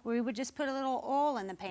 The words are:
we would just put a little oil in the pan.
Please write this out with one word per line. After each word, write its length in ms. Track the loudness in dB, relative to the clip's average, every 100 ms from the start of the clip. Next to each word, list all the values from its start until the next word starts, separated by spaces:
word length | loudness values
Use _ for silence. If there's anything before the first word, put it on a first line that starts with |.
we 180 | 0 0
would 140 | 0
just 200 | -2 -4
put 120 | -2 -2
a 40 |
little 300 | 0 0 0 2
oil 300 | 4 4 2
in 100 | -4
the 60 |
pan. 160 | -6 -8